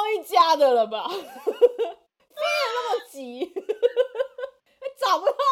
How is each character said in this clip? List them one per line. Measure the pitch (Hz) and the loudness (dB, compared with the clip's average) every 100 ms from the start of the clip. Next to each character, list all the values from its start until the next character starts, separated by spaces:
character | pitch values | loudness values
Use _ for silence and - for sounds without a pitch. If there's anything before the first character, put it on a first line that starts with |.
| 427 | 2
一 | 403 | -2
家 | - 381 330 294 | 0 4 4 6
的 | 277 | 6
了 | 240 214 | 4 2
吧？ | 214 185 | -2 -8
<laughs> | |
非 | |
得 | 381 - - - - 494 - 339 - _ _ _ | -8 -12 -8 -4 4 4 4 -6 -8 _ _ _
那 | 587 659 605 494 480 480 480 | -4 -2 0 -2 -2 -2 -4
么 | - | -6
急。 | 277 247 247 349 | -16 -12 -8 -8
<laughs> | 381 - - 480 480 523 440 539 - 539 _ _ - 539 - | -8 -8 -2 -2 -2 -4 -4 -8 -8 -16 _ _ -16 -14 -4
找 | 554 320 | -2 0
不 | 554 | 0
到 | - 539 | 0 0